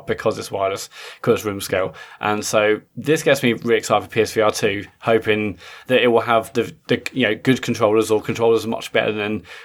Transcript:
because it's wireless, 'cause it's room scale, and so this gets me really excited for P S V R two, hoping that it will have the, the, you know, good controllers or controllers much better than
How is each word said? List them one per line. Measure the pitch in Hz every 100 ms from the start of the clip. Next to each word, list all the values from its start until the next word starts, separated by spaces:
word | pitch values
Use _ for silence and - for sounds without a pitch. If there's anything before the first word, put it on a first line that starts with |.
| -
because | 110 110 101
it's | -
wireless, | 104 95 95 - - - -
'cause | 123
it's | 98
room | 104 98
scale, | - 95 95 - - -
and | 107 104
so | - 110 107 107 -
this | - 120 151
gets | 151 139
me | 123
really | 110 117 110
excited | - 104
for | 95
P | 110
S | 104
V | 113
R | 107
two, | - 110 101 98 _
hoping | 120 113 110 107 107 87 - -
that | - 123
it | 123
will | 113
have | 117 113 -
the, | 120 98 - -
the, | 123 -
you | 131 107
know, |
good | 107 131 120
controllers | - 113 107 110 110
or | 107
controllers | 107 113 117 113
much | 110 113 -
better | 113 113
than | 107 104 110 - -